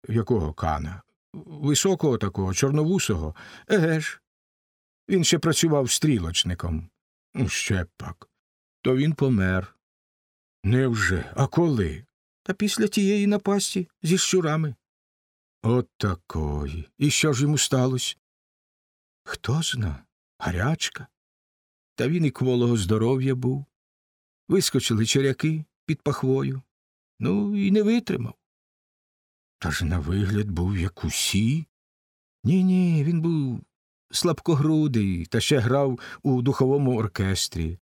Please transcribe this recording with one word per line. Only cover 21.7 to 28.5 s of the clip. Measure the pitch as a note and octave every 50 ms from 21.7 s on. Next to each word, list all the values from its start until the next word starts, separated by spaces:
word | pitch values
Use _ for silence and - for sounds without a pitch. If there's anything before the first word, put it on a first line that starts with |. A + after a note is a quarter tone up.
| _ _ _ _ _
Та | - A#2+ C3+
він | E3 F3+ D#3+
і | C#3+
кволого | - - C3 B2+ B2 B2 A#2+ A#2+ A#2+ A2+
здоров'я | G2 F2 G#2+ G#2+ A2 A#2 C3+ C3 B2+ C3+ C3
був. | B2+ B2 B2 C3 C#3 C#3 _ _ _ _ _ _ _ _ _ _ _ _ _ _ _ _ _
Вискочили | D#3+ G3 - - - C3+ - - A#2 G#2+ A2+
черяки | A2 - C#3 C#3 C3+ C3 _ - D#3 D#3+ D#3 D3+ _ _ _ _
під | - D#3 -
пахвою. | _ D3 C3+ - - C3 C3 C3+ C#3 C3+ C3+ C3 - _ _ _ _ _ _ _ _ _ _ _
Ну, | A2+ C3+ F#3 G#3 G#3 G3+ G#3
і | G3+ G3 G3
не | F#3+ G#3+ G#3+
витримав». | G3+ A3+ A#3+ - - F#3+ - A#2 - - _ _ _